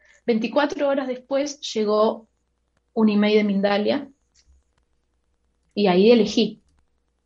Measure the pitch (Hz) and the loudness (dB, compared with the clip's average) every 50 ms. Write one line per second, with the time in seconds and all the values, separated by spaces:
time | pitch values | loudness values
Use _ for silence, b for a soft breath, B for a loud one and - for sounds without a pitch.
0 | b b b b b b 233 220 233 226 - 285 294 285 - - 285 277 277 277 | b b b b b b -2 -2 -2 -2 -2 -2 -2 -2 -2 -4 -4 -2 -2 -2
1 | 262 254 247 254 - - 277 269 294 285 - - - - - 220 214 208 214 214 | -4 -6 -8 -10 -8 -6 -4 -4 -4 -6 -8 -12 -14 -8 -6 -4 -2 0 0 0
2 | 214 220 220 - - _ _ _ _ _ _ _ _ _ _ _ _ _ - 226 | 0 0 -2 -6 -12 _ _ _ _ _ _ _ _ _ _ _ _ _ -2 0
3 | 220 214 202 208 208 208 214 214 208 208 196 196 196 202 202 208 208 214 240 294 | 0 2 2 2 2 2 2 2 2 0 0 0 0 0 0 -2 -2 -2 -4 -4
4 | - - _ _ _ _ _ _ _ _ _ _ _ _ _ _ _ _ _ _ | -6 -12 _ _ _ _ _ _ _ _ _ _ _ _ _ _ _ _ _ _
5 | _ _ _ _ _ _ _ _ _ _ _ _ _ _ - 202 202 190 175 185 | _ _ _ _ _ _ _ _ _ _ _ _ _ _ -4 0 0 2 4 4
6 | 196 226 247 226 202 - - 233 208 - - - _ _ _ _ _ _ _ _ | 6 6 6 4 2 0 -2 -2 -2 -2 -4 -12 _ _ _ _ _ _ _ _
7 | _ _ _ _ _ | _ _ _ _ _